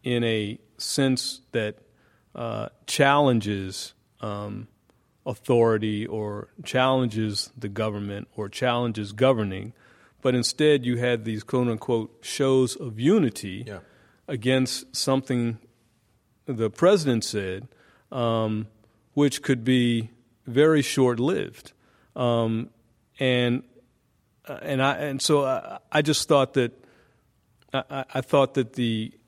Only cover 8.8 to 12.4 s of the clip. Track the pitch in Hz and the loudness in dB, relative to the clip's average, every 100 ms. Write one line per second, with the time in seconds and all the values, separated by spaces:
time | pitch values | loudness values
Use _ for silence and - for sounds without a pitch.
8.8 | 120 107 101 104 131 120 101 95 104 - | -2 -4 -8 2 4 4 -2 -6 -12 -16
9.8 | _ _ _ _ 131 123 117 - 151 143 | _ _ _ _ 0 0 -2 2 4 4
10.8 | 123 120 123 120 110 107 - 127 123 107 | 2 0 0 0 -2 -6 -2 0 0 -2
11.8 | - 117 110 - - - | -2 -2 -2 -12 -12 0